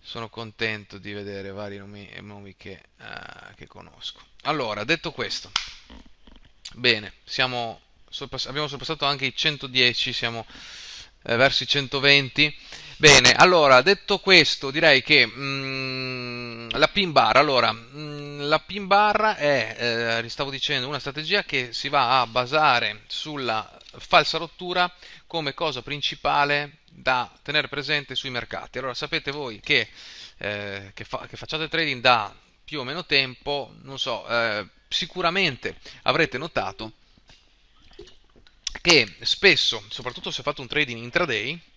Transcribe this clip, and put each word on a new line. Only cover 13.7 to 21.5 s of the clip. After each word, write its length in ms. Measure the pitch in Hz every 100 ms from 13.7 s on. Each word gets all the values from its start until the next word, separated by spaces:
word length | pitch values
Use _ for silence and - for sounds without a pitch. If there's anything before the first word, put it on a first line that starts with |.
| 127
detto 380 | 143 202 - 202
questo, 500 | - 185 143 - 135
direi 320 | 139 160 135
che, 240 | - 147 117
mm, 1400 | 113 139 139 135 135 131 131 127 127 123 120 120 117 117
la 160 | 120 151
pin 240 | - 185
bar, 260 | 135 113 120
allora, 360 | 151 131 113
mm, 680 | 110 117 139 151 147 147 143
la 180 | 143 156
pin 260 | - 190 190
bar 480 | 196 208 208 214
è, 840 | 180 147 139 110 113 120 117 117 113
eh, 40 |
vi 60 | 117
stavo 220 | - 139
dicendo, 360 | 135 - 143 127
una 140 | 143
strategia 420 | 143 135 156 202
che 300 | -